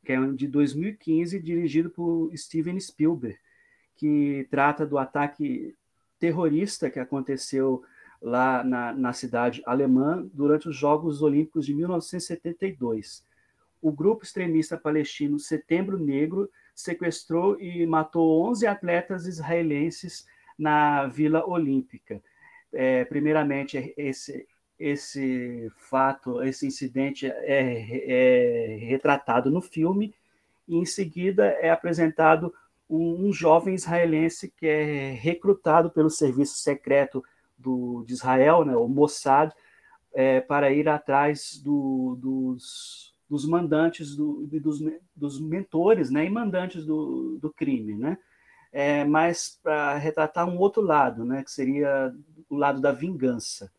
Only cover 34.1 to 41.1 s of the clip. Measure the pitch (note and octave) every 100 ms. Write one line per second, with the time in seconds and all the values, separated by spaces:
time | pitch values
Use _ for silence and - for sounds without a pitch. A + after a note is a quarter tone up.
34.1 | D#3 E3 - F#3 _ D#3+ D3+ D3+ D3 C3+
35.1 | B2+ D3 E3+ G3 G3 E3 D#3+ E3 D#3 D#3
36.1 | D3+ C#3+ B2+ C#3+ - - C#3 - C#3+ C3+
37.1 | C3+ - _ _ _ B2+ B2+ B2 A#2+ A#2
38.1 | B2+ B2+ C3 C#3 E3+ D3 A#2+ A#2+ C3+ D3
39.1 | - C#3+ C3+ D#3 - _ _ _ _ _
40.1 | C3+ C3 C3 B2+ D3 C#3 C#3+ D3+ D3+ -